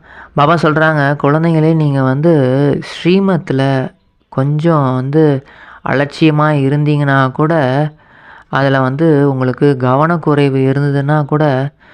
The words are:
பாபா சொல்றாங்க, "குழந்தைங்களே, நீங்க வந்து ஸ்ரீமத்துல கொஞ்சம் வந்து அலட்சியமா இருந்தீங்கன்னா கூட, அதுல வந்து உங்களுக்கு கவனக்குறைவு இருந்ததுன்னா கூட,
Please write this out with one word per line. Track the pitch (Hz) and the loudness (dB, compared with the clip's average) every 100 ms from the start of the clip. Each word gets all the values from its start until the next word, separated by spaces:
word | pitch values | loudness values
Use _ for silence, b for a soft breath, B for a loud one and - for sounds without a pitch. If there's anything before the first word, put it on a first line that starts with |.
| B B B | B B B
பாபா | - 147 | -2 2
சொல்றாங்க, | 165 165 156 156 156 139 147 | 2 2 2 0 0 0 0
"குழந்தைங்களே, | 139 151 170 160 156 | 0 0 2 2 2
நீங்க | 160 151 139 | 2 0 0
வந்து | 131 131 165 160 127 131 143 143 | 0 0 2 2 2 0 0 -2
ஸ்ரீமத்துல | 156 - 165 190 196 175 - 135 135 131 131 - _ _ _ | -6 -6 0 0 2 -2 -2 -2 0 -2 -4 -10 _ _ _
கொஞ்சம் | - 135 151 165 160 135 | -4 -2 0 0 0 0
வந்து | 127 131 156 156 135 - B B B - | -2 -2 0 2 0 -6 B B B -4
அலட்சியமா | 131 139 - 160 151 151 | -2 -2 0 0 2 0
இருந்தீங்கன்னா | 151 135 143 147 147 143 135 131 | 0 0 0 0 0 0 0 0
கூட, | 131 156 165 131 135 151 - B B B B B | 0 0 0 0 0 -2 -6 B B B B B
அதுல | 139 139 135 | -2 0 0
வந்து | 127 139 165 143 143 | -2 0 2 2 2
உங்களுக்கு | 131 127 123 147 131 | 0 -4 0 0 0
கவனக்குறைவு | 127 131 160 170 151 147 143 135 | 0 0 0 0 0 0 0 0
இருந்ததுன்னா | 131 139 143 139 139 151 | 0 0 -2 -2 0 -2
கூட, | 143 151 151 131 139 - B | 0 0 0 0 -4 -10 B